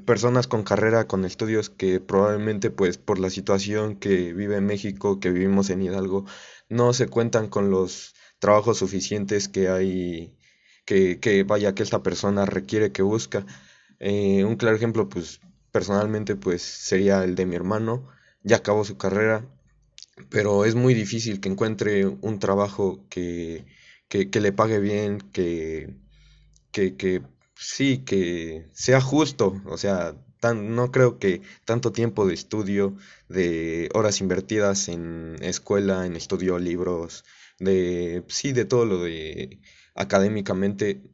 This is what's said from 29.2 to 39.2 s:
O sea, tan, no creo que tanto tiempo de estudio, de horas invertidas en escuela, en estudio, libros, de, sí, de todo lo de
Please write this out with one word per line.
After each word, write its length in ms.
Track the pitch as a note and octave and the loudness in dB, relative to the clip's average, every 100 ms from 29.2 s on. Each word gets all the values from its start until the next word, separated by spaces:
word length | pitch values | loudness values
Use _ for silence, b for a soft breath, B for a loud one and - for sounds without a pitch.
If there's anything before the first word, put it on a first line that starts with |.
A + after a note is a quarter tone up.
| D#3 - G2+ G2 - | 2 2 0 0 -10
O 100 | E2+ | -4
sea, 400 | G2+ F#2+ E2+ D2+ - - | -2 -2 -4 -8 -20 -4
tan, 340 | A#2 A2+ G#2 | -2 -2 -4
no 160 | A#2 B2+ | -2 0
creo 280 | C3 B2 - | 4 4 4
que 240 | G2 F2 B B - | -2 -2 B B -2
tanto 260 | A#2 A#2 | 0 0
tiempo 340 | G#2 A#2 G#2+ F#2+ | 0 -2 2 0
de 80 | |
estudio, 640 | E2 - G#2+ G2 G2+ G2 G2 B B B | 0 -6 -6 -2 0 0 -2 B B B
de 640 | F2+ F2 E2 E2 E2 E2 | -2 0 0 -4 -4 -2
horas 300 | A2 G#2+ G2 | 0 0 0
invertidas 640 | F#2+ F2+ - G#2+ G2+ G2 - | -2 -2 -2 0 0 0 -4
en 480 | E2+ E2+ E2 E2 D#2+ | -6 -8 -10 -10 -8
escuela, 640 | F2 - - G2+ G2 F#2 F#2 | -6 -6 0 0 2 0 -2
en 100 | E2 | -6
estudio, 420 | - F#2 F#2 F2 | -6 -4 0 0
libros, 640 | F2 F2 F2+ F2 E2+ - _ b b b | -2 -2 -2 -4 -6 -14 _ b b b
de, 640 | F#2 F#2+ F2+ F2 F2 F2 - | 0 2 2 -2 -4 -6 -8
sí, 240 | - C#3+ | -6 -2
de 120 | B2 | -2
todo 220 | G2+ B2 A#2 | 0 2 2
lo 160 | F#2 | 0
de 580 | F2 E2 | -2 -6